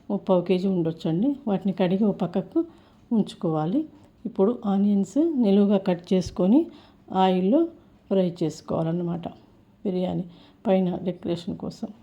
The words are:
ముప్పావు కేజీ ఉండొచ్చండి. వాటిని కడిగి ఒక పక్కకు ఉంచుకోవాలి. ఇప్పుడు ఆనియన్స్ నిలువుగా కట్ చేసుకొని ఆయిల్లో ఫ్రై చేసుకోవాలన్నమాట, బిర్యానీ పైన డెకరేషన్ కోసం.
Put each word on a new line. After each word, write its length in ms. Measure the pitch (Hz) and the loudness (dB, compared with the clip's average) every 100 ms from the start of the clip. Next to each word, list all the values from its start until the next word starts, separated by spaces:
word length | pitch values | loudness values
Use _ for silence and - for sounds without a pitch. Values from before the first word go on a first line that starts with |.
| - | -8
ముప్పావు 340 | 202 - 185 | -6 0 0
కేజీ 260 | 175 185 196 | 2 0 0
ఉండొచ్చండి. 600 | 185 165 160 175 160 254 277 - | 0 -2 -2 -2 0 0 -2 -2
వాటిని 280 | 190 202 180 | -2 -2 0
కడిగి 240 | 180 190 | 0 2
ఒక 120 | 214 - | 0 0
పక్కకు 360 | 170 196 - 330 339 - - _ _ | -2 -4 -2 -2 -4 -8 -20 _ _
ఉంచుకోవాలి. 720 | 226 226 - 175 156 156 240 311 - - _ 208 | -2 -2 -4 -2 0 0 -2 -4 -10 -20 _ -8
ఇప్పుడు 280 | - 196 247 202 | 0 0 2 -2
ఆనియన్స్ 520 | 196 202 202 190 277 339 294 | 0 2 2 0 0 0 2
నిలువుగా 440 | 220 196 202 202 190 | 4 4 4 2 0
కట్ 160 | 175 - | -2 0
చేసుకొని 500 | 185 175 - 185 254 330 - - _ - | -2 0 0 4 4 2 -6 -20 _ -6
ఆయిల్లో 480 | 190 190 185 185 277 339 - - - _ | 2 2 2 2 2 2 -4 -20 -20 _
ఫ్రై 200 | 196 180 170 | 0 0 0
చేసుకోవాలన్నమాట, 840 | 160 - - 165 160 170 175 170 170 - - _ _ _ | -4 -4 -6 -4 -2 -2 -4 -6 -8 -14 -20 _ _ _
బిర్యానీ 400 | 208 185 180 170 185 - - _ 226 | -6 -4 -2 -4 -6 -12 -20 _ 0
పైన 220 | 190 185 185 | 2 2 -2
డెకరేషన్ 540 | 185 175 214 170 - 165 | -6 -6 -6 -6 -6 -8
కోసం. 320 | - - 208 - | -10 -10 -14 -14